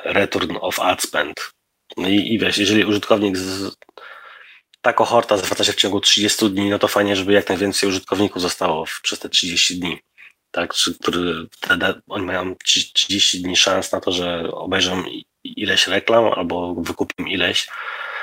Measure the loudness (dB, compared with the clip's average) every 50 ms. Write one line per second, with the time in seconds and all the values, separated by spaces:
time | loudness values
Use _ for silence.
0 | -4 -2 0 0 2 2 0 -2 -2 -4 -4 -4 -4 -4 -2 0 0 0 0 0
1 | -2 -2 -2 -2 -2 -4 -6 -10 -12 -14 -14 _ _ _ _ _ _ -14 -8 -4
2 | 0 2 2 2 2 2 2 2 2 2 0 2 2 4 4 4 4 4 2 2
3 | 2 2 2 4 4 2 0 -2 -4 -4 -6 -6 -6 -8 -10 -12 -20 _ _ -20
4 | -20 -20 -20 -20 -20 -20 -20 -20 -20 -20 -20 -20 _ _ _ _ 0 2 2 2
5 | 2 4 4 2 4 4 2 0 0 0 -2 0 0 0 2 2 0 2 2 2
6 | 4 4 4 4 4 2 2 2 2 2 2 2 0 0 2 2 2 2 2 2
7 | 2 2 2 0 2 4 4 4 4 2 0 0 0 0 0 0 0 0 0 -2
8 | -2 -2 0 2 2 2 0 -2 -4 -4 -2 0 0 0 0 -2 -4 -6 -8 -6
9 | -6 -6 -6 -6 -4 -2 0 0 0 0 0 0 0 0 0 -2 -4 -6 -6 -8
10 | _ _ _ -20 -20 -20 _ _ _ _ -6 -4 -4 -2 -2 -2 -2 -2 -2 -4
11 | -4 -2 0 0 0 -2 -2 -4 -8 -12 -14 -6 -2 0 0 2 0 0 -2 -4
12 | -8 -8 -6 -6 -4 -2 -2 -2 -4 -4 -6 -4 0 2 2 2 0 0 0 -2
13 | 0 0 2 2 2 2 2 0 -2 0 2 2 4 4 2 0 0 -2 -4 -4
14 | -2 -2 -2 -2 -2 -2 -2 -4 -4 -6 -6 -6 -4 -2 0 0 0 0 0 -2
15 | -4 -6 -8 -12 -14 _ _ _ -14 -12 -8 -4 -2 0 2 2 2 2 0 -2
16 | 0 2 4 4 4 4 2 0 -2 -2 -4 -4 -4 -4 -4 -6 -6 -4 -4 -4
17 | -6 -6 -6 -8 -6 -4 -2 0 0 0 0 -2 -4 -6 -8 -12 -12 -10 -10 -10
18 | -10 -10 -10 -10